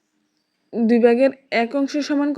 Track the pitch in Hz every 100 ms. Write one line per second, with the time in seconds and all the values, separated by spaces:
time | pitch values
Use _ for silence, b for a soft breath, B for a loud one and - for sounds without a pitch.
0 | _ _ _ _ _ _ _ 214 226 240
1 | 240 233 269 269 _ 226 233 277 277 294
2 | 269 285 285